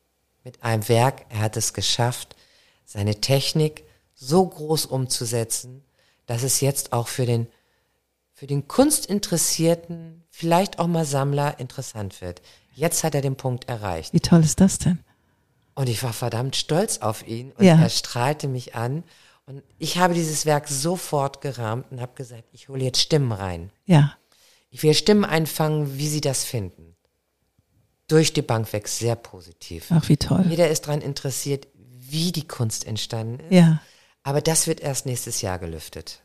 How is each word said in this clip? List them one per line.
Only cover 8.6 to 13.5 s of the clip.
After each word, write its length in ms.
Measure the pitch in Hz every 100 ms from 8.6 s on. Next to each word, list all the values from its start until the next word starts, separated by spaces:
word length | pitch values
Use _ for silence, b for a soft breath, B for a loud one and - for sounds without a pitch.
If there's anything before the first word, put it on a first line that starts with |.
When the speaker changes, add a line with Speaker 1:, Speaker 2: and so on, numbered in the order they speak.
| 139
Speaker 1:
Kunstinteressierten, 1500 | - 294 294 - 202 - 165 - - 165 170 170 165 165 165 _
vielleicht 480 | - 165 170 196 -
auch 80 | 170
mal 180 | 165
Sammler, 540 | 147 139 139 143 143 -
interessant 600 | 131 - 123 110 98 -
wird. 220 | 90 - b b b
Jetzt 280 | - 170 -
hat 120 | 160
er 80 | 143
den 140 | 135 131
Punkt 320 | 131